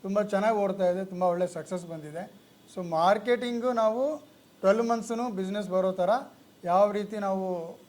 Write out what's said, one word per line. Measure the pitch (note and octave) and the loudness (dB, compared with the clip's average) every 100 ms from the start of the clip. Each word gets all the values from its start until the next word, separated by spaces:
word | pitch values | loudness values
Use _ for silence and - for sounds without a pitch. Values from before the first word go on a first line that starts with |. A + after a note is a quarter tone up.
ತುಂಬ | F#3+ G3+ | 0 -2
ಚೆನ್ನಾಗಿ | G3+ G3 G#3+ G#3+ | 0 2 2 2
ಓಡ್ತಾ | G3 F#3+ F#3 | 0 0 0
ಇದೆ, | F3+ F#3+ | 0 -4
ತುಂಬ | F3+ | 0
ಒಳ್ಳೆ | F3+ F3 F3+ | 0 2 -2
ಸಕ್ಸಸ್ | E3+ D#3 F#3 E3+ | -4 -8 -8 -8
ಬಂದಿದೆ. | E3 D3+ D#3 G#3 - - _ - - | -12 -12 -12 -14 -18 -20 _ -16 -10
So, | F3 | -2
ಮಾರ್ಕೆಟಿಂಗು | D#3+ F3 G#3+ G#3+ A#3+ A#3+ A#3+ B3 | 2 4 4 2 0 0 -2 0
ನಾವು | A#3 A3 A3+ C#4 D4+ - - _ - | 2 2 2 -2 -2 -10 -20 _ 0
ಟ್ವೆಲ್ವ್ | F#3+ A3 A#3 | 4 4 2
ಮಂತ್ಸ್ನು | A#3 A3+ A#3 B3 | 0 -2 -4 -4
ಬಿಸಿನೆಸ್ | F#3+ F#3+ G#3 G3 | -4 -4 -4 -2
ಬರೋ | F#3 F#3+ | 0 0
ಥರ | F#3 F3+ A#3+ C#4 - - _ | 2 2 2 -2 -18 -20 _
ಯಾವ | F3+ F3+ G#3 | 0 4 4
ರೀತಿ | G3+ G3+ G#3+ | 2 -4 -4
ನಾವು | G3+ F#3+ F#3+ F3+ E3 - | -2 -2 -2 -4 -8 -14